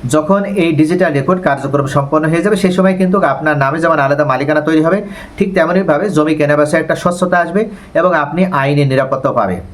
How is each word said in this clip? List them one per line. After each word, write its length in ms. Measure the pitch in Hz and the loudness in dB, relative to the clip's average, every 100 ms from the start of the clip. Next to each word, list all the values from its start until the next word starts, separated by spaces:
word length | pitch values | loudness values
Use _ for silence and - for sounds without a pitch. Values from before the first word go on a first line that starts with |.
| 127 | 0
যখন 340 | - 156 202 196 | -2 2 0 0
এই 280 | 196 165 | -2 0
ডিজিটাল 400 | 151 156 175 170 | 2 2 2 0
রেকর্ড 280 | 143 139 180 | 0 0 0
কার্যক্রম 460 | 156 135 139 139 135 | 0 -2 -2 -2 0
সম্পন্ন 420 | 143 139 156 156 | -2 0 0 0
হয়ে 120 | 170 | 0
যাবে, 140 | 196 202 | 0 0
সেই 160 | 185 | 0
সময় 240 | 180 185 185 | 2 2 2
কিন্তু 200 | 185 196 | 0 2
আপনার 360 | 165 135 156 147 | 0 0 0 0
নামে 220 | 135 160 | 0 0
যেমন 200 | 165 156 | 0 2
আলাদা 260 | 139 143 147 | 2 0 0
মালিকানা 360 | 127 143 151 | 0 0 0
তৈরি 200 | 151 160 | 2 2
হবে, 200 | 160 190 202 - - - | 2 0 -4 -14 -16 -4
ঠিক 160 | 202 | -2
তেমনইভাবে 560 | 185 165 180 180 147 202 | 0 2 0 0 0 0
জমি 260 | 151 151 151 | 0 0 0
কেনাবেচায় 460 | 147 147 147 165 | 2 2 2 0
একটা 140 | 156 160 | -2 -2
স্বচ্ছতা 420 | 180 180 185 180 | -2 -2 0 0
আসবে 280 | 165 185 220 - - | 0 -2 -4 -8 -6
এবং 220 | - 175 160 | 0 2 0
আপনি 300 | 143 156 185 | -2 -2 0
আইনি 400 | 143 139 143 139 | 0 0 2 2
নিরাপত্তা 460 | 131 131 131 135 | 0 0 -2 0
পাবেন। 300 | 123 101 90 - | 0 -2 -4 -10